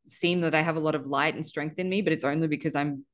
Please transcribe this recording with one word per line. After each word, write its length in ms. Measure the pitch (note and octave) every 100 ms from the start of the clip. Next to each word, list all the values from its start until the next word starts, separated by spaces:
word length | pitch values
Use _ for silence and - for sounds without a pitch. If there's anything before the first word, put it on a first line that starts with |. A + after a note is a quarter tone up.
| -
seem 340 | - E3+ F3+
that 140 | E3 D#3
I 60 |
have 140 | E3 D#3+
a 60 |
lot 140 | D#3 D3+
of 100 | C3+
light 300 | C#3 D3+ A2
and 100 | D#3
strength 340 | - D3+ D3+
in 100 | F#3
me, 120 | G3
but 120 | F3
it's 120 | D#3 C#3
only 220 | D3+ D#3+
because 280 | D3 D#3 C#3+
I'm 300 | D3 C#3 -